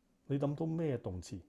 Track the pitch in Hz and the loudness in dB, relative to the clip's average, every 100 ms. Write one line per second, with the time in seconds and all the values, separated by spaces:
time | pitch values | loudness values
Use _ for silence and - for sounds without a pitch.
0 | _ _ - 139 143 147 165 160 160 120 | _ _ -2 2 2 2 0 2 2 0
1 | 104 90 - 95 | -2 -6 -6 -10